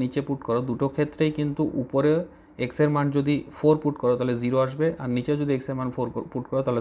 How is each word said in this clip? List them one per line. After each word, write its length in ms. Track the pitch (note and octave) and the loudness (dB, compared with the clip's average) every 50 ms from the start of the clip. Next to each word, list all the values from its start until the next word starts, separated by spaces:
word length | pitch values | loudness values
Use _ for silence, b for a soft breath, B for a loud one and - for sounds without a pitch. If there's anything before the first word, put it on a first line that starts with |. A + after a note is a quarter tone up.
| B2+ | 0
নিচে 180 | B2+ - C#3+ C#3 - | -2 -2 -2 -2 -2
পুট 120 | C#3 C3+ - - | -4 -4 -2 -2
করো, 120 | A2+ B2 B2+ B2 | 0 0 0 -2
দুটো 160 | A#2 - C#3 C3+ - | -2 -2 -2 -2 0
ক্ষেত্রেই 360 | - D3 D3 - - D#3+ D#3 D3+ D3+ | -2 -2 -2 0 0 0 0 0 0
কিন্তু 240 | D3 D3 C#3+ - D#3 D#3 - C3+ B2 | -2 -2 0 0 -2 -2 -2 -4 -4
উপরে 280 | - - C3+ C#3+ D3+ D#3 E3+ F3+ - B B B B B B B2+ | -2 0 2 4 4 4 2 0 -4 B B B B B B -6
এক্সের 260 | B2 - - D3+ D3+ D3 | -4 0 2 2 4 4
মান 100 | D3 C#3+ C#3+ C#3 | 2 2 2 2
যদি 180 | C#3+ C#3 D3 D3 C3+ - - - - | 2 2 2 2 0 -2 -6 -6 2
ফোর 160 | - D3+ D#3 D#3 - | 4 4 4 6 4
পুট 120 | D3 C#3+ - - | -2 -2 0 2
করো 120 | B2 B2 A#2 | 2 2 2
তাহলে 160 | B2 B2+ A#2+ A#2 A#2+ | 2 0 0 0 0
জিরো 160 | A#2+ C3 C3 C3 | 0 2 2 2
আসবে, 220 | C3 C3+ D3 D#3 E3 E3 - C3+ | 0 0 0 0 0 -2 -2 -4
আর 60 | B2 B2 | -2 -2
নিচেও 200 | B2 A#2+ D3+ D3 D3 D3 | -2 0 0 0 0 0
যদি 100 | C#3+ C#3 | 0 -2
এক্সের 200 | B2+ C3 - C3 C3 | -2 -2 -4 -6 -6
মান 100 | B2+ B2 B2 | -4 -6 -4
ফোর 120 | - B2 - - | -4 -6 -4 -4
কর-, 120 | A2+ A2+ - - | -8 -8 -6 -6
পুট 120 | B2+ B2+ - | -8 -6 -4
করো 100 | C3 C3+ C3+ | -2 -2 0
তাহলে 140 | B2+ B2 A#2 | 0 0 0